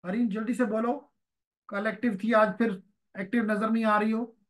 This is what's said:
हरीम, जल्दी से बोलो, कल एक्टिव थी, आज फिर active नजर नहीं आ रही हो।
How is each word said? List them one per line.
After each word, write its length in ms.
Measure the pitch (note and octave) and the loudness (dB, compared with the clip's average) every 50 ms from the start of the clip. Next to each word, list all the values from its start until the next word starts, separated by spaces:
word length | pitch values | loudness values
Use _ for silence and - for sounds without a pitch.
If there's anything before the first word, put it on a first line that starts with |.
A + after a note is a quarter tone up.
| - | -6
हरीम, 220 | F3+ F#3+ A#3 B3 A3 | -4 -2 -2 0 -2
जल्दी 260 | F#3+ A3 A3 A3+ A#3 | -2 -4 -4 -4 0
से 100 | F#3+ B3 | 0 0
बोलो, 500 | G#3 A3 A3 A#3 A#3+ C#4 C#4 - _ _ _ _ _ _ _ _ _ _ _ _ - | 0 0 -2 -2 -2 -4 -6 -8 _ _ _ _ _ _ _ _ _ _ _ _ -8
कल 180 | G#3 G3+ G#3+ | -8 -4 -4
एक्टिव 320 | A3 - - - A#3+ G3+ F#3 - | -4 -4 -2 -2 -2 -2 0 0
थी, 80 | A3 | 4
आज 260 | A#3 G#3+ G#3+ G#3 - - | 6 6 6 4 4 0
फिर 240 | A#3 A3 F#3+ - _ _ _ _ _ _ _ F#3 | 0 0 0 -6 _ _ _ _ _ _ _ -12
active 240 | G3 - - A#3+ G#3+ | -8 -2 -2 -2 0
नजर 260 | G#3+ G#3+ G3+ A3 A#3+ | 0 -2 -2 0 0
नहीं 140 | A3+ A3+ A3 | 0 0 2
आ 140 | G#3+ G#3 G#3 | 2 2 2
रही 120 | G#3+ A3 | 2 0
हो। 260 | A3 A3+ B3 - - _ _ | 0 -2 -4 -6 -12 _ _